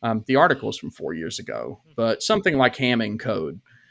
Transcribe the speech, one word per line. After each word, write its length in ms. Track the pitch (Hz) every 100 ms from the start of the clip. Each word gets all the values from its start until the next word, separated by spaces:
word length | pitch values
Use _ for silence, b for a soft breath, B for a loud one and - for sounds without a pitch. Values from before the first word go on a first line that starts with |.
Um, 200 | 117 110 120
the 80 | 131
article 320 | 170 139 110
is 80 | -
from 140 | -
four 220 | - 69
years 260 | 80 80 -
ago, 420 | - 55 58 98 _ -
but 260 | 113 110
something 340 | - 190 190 139
like 180 | 127 120
Hamming 440 | 127 120 107 107
code, 420 | 131 95 76 80 _ b b